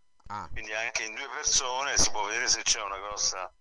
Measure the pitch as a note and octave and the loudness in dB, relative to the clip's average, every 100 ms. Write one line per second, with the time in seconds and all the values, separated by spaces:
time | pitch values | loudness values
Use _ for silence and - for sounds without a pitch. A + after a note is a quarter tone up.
0 | - - - G#2 E2+ - G#2+ G#2+ A#2 A2+ | -12 -18 -8 -6 -4 -6 -4 -2 -2 -2
1 | A2 A2 C3+ C3 D3+ - C3 B2+ C#3 A2 | -4 -6 -6 -4 2 2 2 0 2 4
2 | - - G2+ A2+ B2 A2+ G#2 A#2+ G2+ G2 | 4 4 2 2 2 2 2 0 0 -4
3 | G2+ G2+ - G2 F2+ - | -4 -2 -2 -2 -6 -10